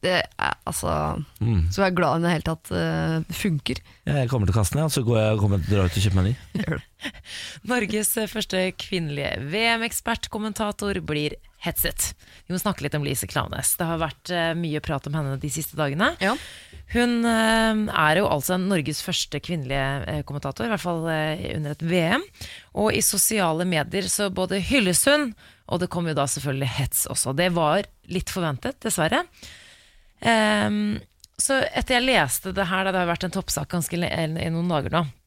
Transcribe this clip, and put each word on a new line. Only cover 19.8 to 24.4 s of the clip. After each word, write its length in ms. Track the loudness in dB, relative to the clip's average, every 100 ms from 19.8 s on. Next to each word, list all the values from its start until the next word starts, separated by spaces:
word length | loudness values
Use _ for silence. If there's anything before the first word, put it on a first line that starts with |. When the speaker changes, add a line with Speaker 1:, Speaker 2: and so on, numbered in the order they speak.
| 0 -2 -2
Speaker 3:
eh, 160 | -4
kommentator, 440 | -4 -6 -6 -4 -2
i 20 |
hvert 120 | -2
fall, 240 | -2 -2 0
eh, 480 | 0 0 -2 -4 -4
under 140 | -4
et 100 | -4
V 140 | 0 2
M. 240 | 4 2 -2 -14 -16 -16 -10
Og 180 | 0 2
i 80 | 4
sosiale 640 | 2 2 0 2 2 2 0
medier 360 | 0 0 -2
så 260 | -2 0 -2
både 280 | -2